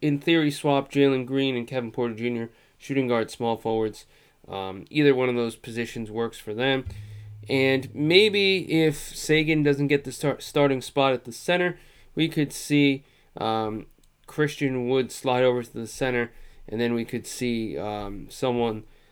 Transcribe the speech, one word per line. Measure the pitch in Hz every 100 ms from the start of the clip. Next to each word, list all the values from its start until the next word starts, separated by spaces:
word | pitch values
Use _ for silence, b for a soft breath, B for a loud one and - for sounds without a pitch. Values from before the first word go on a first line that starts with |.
in | 151 143
theory, | 170 165 151
swap | 143 147 139 135
Jalen | 139 139 131 127
Green | 135 135 123
and | 117
Kevin | 131 117
Porter | 127 120 107
Junior, | 120 117 113 b b b
shooting | - 135 123
guard, | 117 110
small | - 117 113
forwards. | 113 110 110 101 - b b b -
Um, | 98 95 95 -
either | 151 143 127
one | 127
of | 120
those | 117 113
positions | - 113 113 120 110
works | 107 113 -
for | -
them. | 107 131 135 135 B B B B B -
And | 135 135 135 131
maybe | 143 151 180 214 202 196 190 - 160
if | 156 147 - -
Sagan | - 156 156 156
doesn't | 143 143 143
get | 143 135
the |
start, | 127 147 -
starting | - 151 143 131
spot | - 143 135
at | 123 -
the |
center, | - - 180 175 175 b b b -
we | 160
could | 156 143
see, | - - 147 143 135 b b b -
um, | 110 110 110 110 - _ _ _ -
Christian | - 151 - 143 127 123
Wood | 131 117
slide | - 131 123
over | 127 123
to | 117
the | 117 110
center, | - 131 123 120 b b b -
and | 110
then | 120
we | 117 117
could | 120 -
see, | - 123 117 110 71
um, | 104 104 101 101 143
someone | - 131 120 117 107 b b b